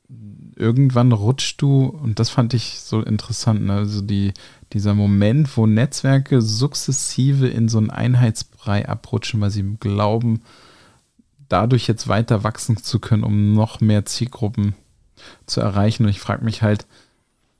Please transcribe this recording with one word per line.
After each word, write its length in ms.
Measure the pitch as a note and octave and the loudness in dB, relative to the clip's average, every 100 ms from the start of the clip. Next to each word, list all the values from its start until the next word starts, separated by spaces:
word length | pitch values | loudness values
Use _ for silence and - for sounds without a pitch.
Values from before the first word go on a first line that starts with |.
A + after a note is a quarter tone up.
| _ A#2+ G#2 G2+ - - | _ -20 -20 -20 -18 -2
irgendwann 540 | A2 A#2+ C#3 B2 B2 | 0 4 4 4 4
rutschst 480 | A2 G#2 C3+ - - | 4 2 0 -2 -2
du, 220 | C#3+ C3+ C3 | 2 2 2
und 320 | D3+ C3 G#2 | -2 -6 -2
das 100 | A2+ | -2
fand 220 | - A2+ | 0 0
ich 260 | A#2 - - | 0 -4 -12
so 200 | - A2 | -6 -4
interessant, 600 | A2 G#2+ - A2 - G#2+ | -2 -4 -4 -4 0 0
ne? 80 | G2 | 0
Also 260 | G2+ G2+ G#2 | -2 -2 -4
die, 300 | G2 G2+ G2 - - - - | -2 -2 -2 -4 -14 -20 -8
dieser 200 | G#2+ G#2 | -2 0
Moment, 600 | G#2 G2+ G2+ G2+ C3 C#3+ - | 2 4 4 4 2 2 2
wo 100 | A2 | 2
Netzwerke 720 | G#2+ C3 - C3+ C3+ C3+ C3+ | 4 0 -2 2 2 4 2
sukzessive 1040 | A2 G#2 C3+ - - C3+ - - C3 C#3 B2+ | 2 0 -2 -4 -4 -4 -4 0 2 2 0
in 200 | A2+ A2+ | 2 0
so 80 | A2+ | 2
einen 120 | A2 | 0
Einheitsbrei 960 | - A#2 B2 A#2+ G#2+ - _ - G2+ - | 0 2 4 2 0 -8 _ -4 -2 -2
abrutschen, 520 | A2+ - A#2 - A2 | -8 -4 -6 -4 -2
weil 80 | G2+ | -2
sie 120 | G#2 G2 G#2+ | -2 -4 -4
glauben, 600 | G#2 G2+ G#2 A2+ A#2+ A2+ - - - - _ _ _ _ _ _ - | -4 0 0 0 0 -2 -6 -20 -20 -20 _ _ _ _ _ _ -4
dadurch 360 | F2+ A2+ B2+ - | 0 2 0 0
jetzt 220 | G#2 - | -4 -2
weiter 340 | G2+ A2+ A2 | -2 0 0
wachsen 360 | G#2+ - - G#2+ | -2 -6 -4 -4
zu 200 | - G#2 | -2 -6
können, 220 | - G#2+ | 0 0
um 300 | A2+ G#2 G#2 | 0 0 2
noch 280 | G#2+ A2 - | 2 0 0
mehr 240 | G#2+ G#2 - | 2 2 0
Zielgruppen 680 | - A#2+ - G#2+ G#2+ G2+ G2+ _ _ _ _ - - - | -6 -6 -4 -6 -2 -4 -4 _ _ _ _ -20 -20 -8
zu 140 | - | -4
erreichen. 440 | A2 G2 G#2 - | -2 2 0 2
Und 40 | G#2+ | 0
ich 100 | F#2+ | 0
frag 220 | - G#2 | -4 -4
mich 200 | A2+ A2 | -4 -2
halt, 240 | G#2+ G#2 - _ _ _ _ _ _ _ | 0 0 -4 _ _ _ _ _ _ _